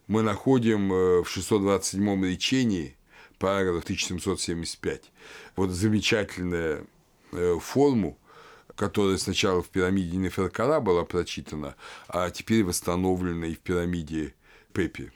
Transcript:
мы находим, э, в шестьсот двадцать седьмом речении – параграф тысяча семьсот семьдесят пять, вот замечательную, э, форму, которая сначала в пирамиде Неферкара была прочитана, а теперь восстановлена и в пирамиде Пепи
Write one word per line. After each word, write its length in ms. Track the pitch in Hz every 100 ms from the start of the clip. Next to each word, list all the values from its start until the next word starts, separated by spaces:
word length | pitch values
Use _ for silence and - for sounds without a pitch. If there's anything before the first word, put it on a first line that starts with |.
| -
мы 140 | 107
находим, 720 | 110 101 - 135 113 107 98
э, 300 | 92 92 90
в 60 | 85
шестьсот 340 | - 90 110
двадцать 280 | 98 98 -
седьмом 320 | 95 101 98
речении – 720 | 92 92 - 131 120 95 67 - _ - - -
параграф 440 | 95 98 92 85 -
тысяча 220 | 95 -
семьсот 320 | 90 95 90
семьдесят 400 | - 85 82 -
пять, 320 | - 69 - _ - - - -
вот 160 | 95
замечательную, 1160 | 90 110 107 - 110 101 - 90 85 82 76 - _ _ _ _
э, 260 | 87 87 85
форму, 580 | - 123 143 127 85 - _ - - - - -
которая 420 | 101 - 101 92
сначала 440 | - 92 104 92
в 80 | 85
пирамиде 480 | 95 92 98 87 90
Неферкара 640 | 92 92 92 - 117 156
была 240 | 110 87
прочитана, 720 | 85 90 85 - 71 78 69 - - - -
а 220 | 87 87
теперь 340 | - - 113
восстановлена 840 | 92 87 - 87 92 92 90 85 82
и 80 | 80
в 40 |
пирамиде 720 | - 90 87 87 76 80 73 - _ - _
Пепи 400 | - 82 - 64